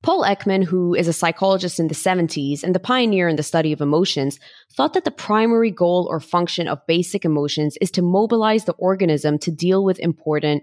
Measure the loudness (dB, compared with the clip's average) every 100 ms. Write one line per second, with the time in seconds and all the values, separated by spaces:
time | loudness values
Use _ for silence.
0 | 2 2 2 0 0 0 2 0 2 2
1 | 0 0 -2 0 0 0 -2 -2 -2 -2
2 | -2 0 -2 -2 -4 -4 -2 -2 0 0
3 | 2 2 0 0 0 0 0 0 0 2
4 | 2 0 -2 -4 -18 -20 _ -2 -2 0
5 | -4 -8 -2 2 2 2 0 0 2 2
6 | 0 -6 -2 -2 0 -2 -4 -4 0 0
7 | 0 -2 0 0 -2 -2 -2 -2 -2 0
8 | 2 2 2 2 2 0 -2 -2 -2 2
9 | 2 2 0 -2 -4 -2 0 2 2 0
10 | -2 -4 -4 -2 0 -2